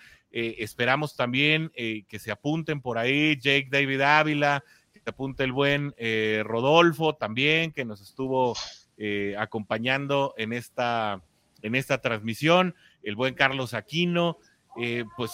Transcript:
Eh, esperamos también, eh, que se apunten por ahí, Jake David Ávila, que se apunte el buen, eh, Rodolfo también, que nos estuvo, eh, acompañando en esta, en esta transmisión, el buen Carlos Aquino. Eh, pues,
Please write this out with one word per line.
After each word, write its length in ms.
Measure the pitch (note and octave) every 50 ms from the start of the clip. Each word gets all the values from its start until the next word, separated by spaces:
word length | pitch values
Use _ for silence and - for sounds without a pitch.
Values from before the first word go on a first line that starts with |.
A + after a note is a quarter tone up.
| - - - _ _ _
Eh, 240 | - A2+ A#2 A#2 A2+ -
esperamos 580 | A2+ G2+ - - A#2+ B2 C3 D3 D3+ D3 - -
también, 560 | C3 A#2+ B2 C3 C#3+ D3+ D#3 D#3 D#3+ - -
eh, 280 | B2 A#2 A2+ A2 G#2+ G2 _
que 100 | - G#2
se 120 | - A2+
apunten 480 | G#2 - _ D3 D3+ E3 D#3 E3 D#3 C#3+
por 180 | B2+ C3 A#2 A2+
ahí, 380 | A2+ B2 C#3 C#3+ D3+ D#3 D3+
Jake 320 | C#3 A#2 C#3+ C#3 C#3+ C3+ C3
David 300 | C3 C#3 C#3+ C3+ C3+ C3+
Ávila, 640 | C#3 C#3+ D3 D#3 D#3 D#3 D3+ D3 D3 C#3+ C#3+ C#3 - _ _ _ _ _ _
que 80 | -
se 80 | _ A#2
apunte 340 | G#2+ - C3+ C3+ C3 - C#3
el 80 | C3
buen, 420 | B2+ C3+ C#3 C#3 C#3+ C#3+ C#3+ C#3+ C#3 -
eh, 440 | A#2 A2+ A2 A2 A2 G#2+ G#2+ G#2+ G#2+
Rodolfo 720 | G#2+ A2+ A#2 B2 C#3 D#3 E3 E3+ E3+ D#3 C3+ E3 D#3 D3+
también, 580 | - A#2+ G#2+ A2 A#2+ C3+ D3 D#3 D#3+ E3 D#3+ D3+
que 100 | - C3
nos 160 | A2+ G#2+ G2
estuvo, 560 | G2+ - _ - C3+ C3 C3 C3 B2+ B2 A2+ - - - - - - _ _ -
eh, 380 | G#2+ G#2 G#2 G2+ G2+ G2+ G2+ G2+
acompañando 960 | A2 A2 - A2+ G#2 - A2 A2 A#2 B2+ C3 C#3 C#3 C#3 C#3+ C#3 C#3 C#3 - -
en 160 | A2 A2 A#2
esta, 680 | A#2+ A2+ - _ - B2 A#2+ A#2 A#2 A2 G#2+ G2+ F#2+ - _ _ _ _ _ _ _ -
en 120 | G#2+ A#2
esta 240 | C3 C3 - C#3 B2
transmisión, 760 | - B2 A#2 G#2+ G#2 A2+ A2+ - C#3+ D#3 E3+ F3+ F#3 F3+ - - _ - _ _ -
el 140 | G#2+ G#2 G#2+
buen 160 | B2+ C3 C3
Carlos 400 | - C#3 C3+ C3+ C3+ C3 A2 B2
Aquino. 640 | A2+ G2+ - D3 D#3+ F3 F3 F3 F3 F3 E3+ D#3+ - _ _ _ _ _ _ - -
Eh, 240 | A#2+ A#2+ A#2 A#2+ A#2+ G#2+ - -
pues, 140 | A#2+ A2